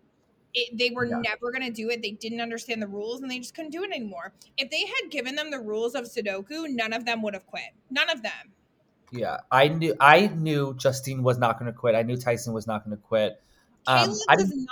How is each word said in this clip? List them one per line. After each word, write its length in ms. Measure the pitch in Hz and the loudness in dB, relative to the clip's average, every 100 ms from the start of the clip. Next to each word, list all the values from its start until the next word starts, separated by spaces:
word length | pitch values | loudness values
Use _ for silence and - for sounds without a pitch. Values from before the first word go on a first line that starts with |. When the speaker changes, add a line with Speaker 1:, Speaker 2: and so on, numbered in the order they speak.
| _ _ _ _ _ | _ _ _ _ _
Speaker 1:
it, 240 | 247 240 233 | -4 -4 0
they 140 | 247 | 0
were 140 | 240 240 | 0 -2
Speaker 2:
Yeah. 120 | 233 | -2
Speaker 1:
never 320 | 226 220 240 | -4 -4 -6
gonna 220 | 254 262 | -4 -6
do 180 | 226 220 | -6 -4
it. 140 | 240 | -4
They 80 | 214 | -6
didn't 300 | 208 226 233 | -8 -8 -6
understand 380 | 233 233 - 226 | -6 -8 -6 -6
the 80 | 208 | -6
rules, 340 | 202 214 254 | -6 -8 -8
and 100 | 269 | -8
they 80 | 254 | -8
just 160 | 247 - | -10 -12
couldn't 160 | 311 | -10
do 120 | 311 | -8
it 80 | 392 | -8
anymore. 440 | 320 214 180 185 _ - - | -8 -8 -10 -14 _ -14 -8
If 140 | 269 | -4
they 160 | 311 381 | -4 -2
had 240 | 508 370 | -4 -6
given 240 | 285 247 | -6 -6
them 160 | 294 302 | -6 -6
the 100 | 277 | -6
rules 360 | 214 214 233 262 | -6 -4 -4 -6
of 100 | 233 | -8
Sudoku, 640 | 233 208 196 196 311 320 | -6 -6 -6 -8 -8 -6
none 240 | 240 220 | -4 -2
of 120 | 226 233 | -4 -4
them 180 | 226 | -4
would 100 | 214 | -4
have 140 | 190 _ | -6 _
quit. 240 | 175 117 _ - | -12 -12 _ -6
None 220 | 262 330 | 0 0
of 100 | 311 | 0
them. 320 | 214 135 - _ _ _ _ _ - | -4 -10 -14 _ _ _ _ _ -10
Speaker 2:
Yeah, 280 | 120 98 71 - | -4 -2 -4 2
I 180 | 127 147 | 4 6
knew, 260 | 165 165 - | 4 0 6
I 280 | 143 160 208 | 10 10 8
knew 480 | 160 160 147 139 127 | 2 0 0 0 0
Justine 480 | 139 127 131 131 | 0 0 -4 0
was 160 | 123 123 | 2 4
not 180 | 120 113 | 2 2
gonna 160 | 120 | -4
quit. 220 | 113 120 110 | -2 2 4
I 80 | |
knew 140 | 117 123 | 2 -2
Tyson 360 | 127 117 120 | 0 -2 -2
was 140 | 110 107 | -6 -4
not 160 | 107 | -6
gonna 140 | 107 104 | -6 -12
quit. 440 | - 110 104 - _ _ _ _ - | -2 0 0 -2 _ _ _ _ 2
Um, 240 | 131 113 | 4 4
Speaker 1:
Kayla 80 | - - | 2 6
Speaker 2:
I 60 | 190 | 6
Speaker 1:
was 140 | 196 | 6
Speaker 2:
didn't 180 | 269 254 | 0 -2